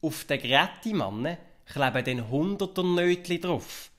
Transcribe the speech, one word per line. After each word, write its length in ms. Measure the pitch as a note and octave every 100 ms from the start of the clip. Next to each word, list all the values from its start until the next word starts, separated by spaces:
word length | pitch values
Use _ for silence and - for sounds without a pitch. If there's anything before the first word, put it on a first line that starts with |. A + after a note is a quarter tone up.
auf 220 | D#3+ -
den 160 | - C#3
Gretti-Mannen 960 | C3 C3+ F3+ - A3+ G#3 G2 G#2 C#3 F3 - -
kleben 400 | - - C3+ B2
dann 260 | B2 B2+ A2+
Hunderter 520 | C3+ E3+ G3+ F#3+ F#3
Nötchen 580 | F3+ F3 F3 F3 F3+ F3
drauf. 500 | F3+ C#3 - - -